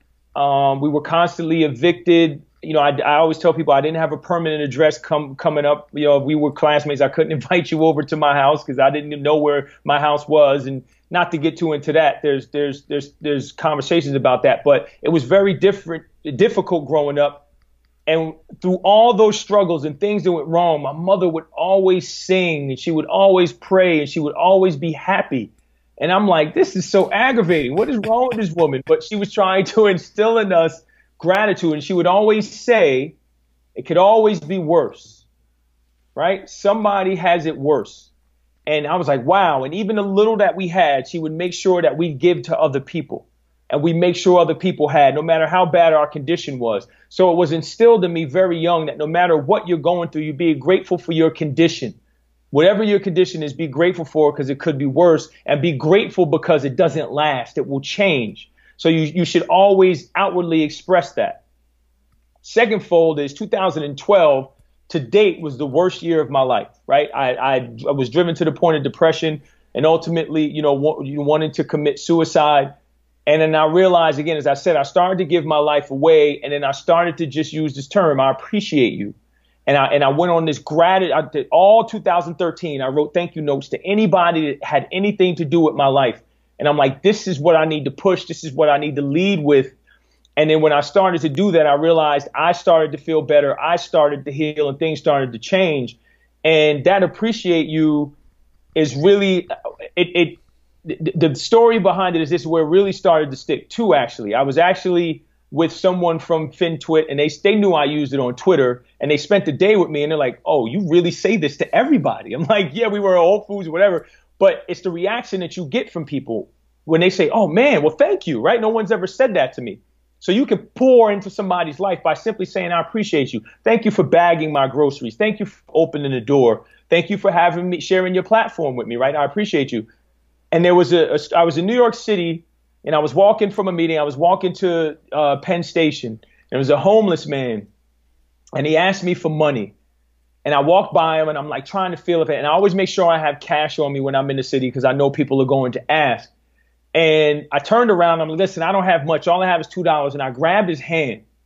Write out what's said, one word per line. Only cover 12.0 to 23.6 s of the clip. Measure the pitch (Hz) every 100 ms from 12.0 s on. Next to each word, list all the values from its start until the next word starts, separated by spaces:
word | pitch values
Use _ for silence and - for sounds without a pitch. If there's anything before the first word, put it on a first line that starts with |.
| 151 -
there's, | 151 139 117
there's, | 147 143 139
there's, | - 143 139 _
there's | 151 143 117
conversations | - 160 147 135 170 139
about | 139 135 123
that. | 110 -
But | 143 131 - _
it | -
was | 165
very | 123 196 202
different, | 185 190 196 160 160 - _ 151 127
difficult | 226 226 190 175 135
growing | 151 143 143
up. | 143 - _ _ _ _ _ _ -
And | 160 160 - _ -
through | 185 185
all | 190 214 240
those | 208 220 -
struggles | - 202 180 165 147
and | 143
things | 202 208
that | 170
went | 170 147
wrong, | 165 175 151
my | 139
mother | 151 175 196 180
would | 160 - -
always | 170 196 190 185 -
sing | - - 185 180 156 139
and | 131
she | -
would | 160 151
always | 190 196 185 175
pray | -